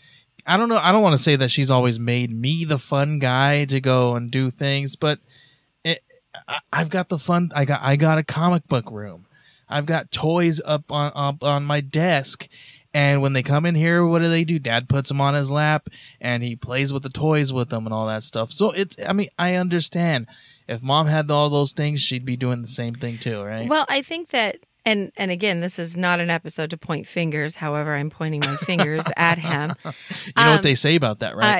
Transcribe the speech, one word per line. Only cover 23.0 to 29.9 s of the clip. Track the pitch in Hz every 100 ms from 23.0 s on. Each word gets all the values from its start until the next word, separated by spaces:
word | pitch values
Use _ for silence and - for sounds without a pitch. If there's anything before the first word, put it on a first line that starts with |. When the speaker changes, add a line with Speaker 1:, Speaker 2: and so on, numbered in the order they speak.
| 120 113
Speaker 1:
too, | 120 104
right? | 101 110 233
Speaker 2:
Well, | 311 440
I | 277
think | - 339 339
that, | 254 208 - _ _ 226
and, | 202 190 -
and | 190
again, | 175 208 170
this | 180 -
is | 165 175
not | 180 175
an | 170
episode | 165 160 - 156
to | 165
point | - 156 -
fingers. | 175 165 151 151 -
However, | 156 147 151 147
I'm | 151
pointing | - 160 151
my | 143 143
fingers | - 175 156 156 160
Speaker 1:
<laughs> | -
Speaker 2:
at | 170 170
him. | 160 147 156 -
Speaker 1:
You | 160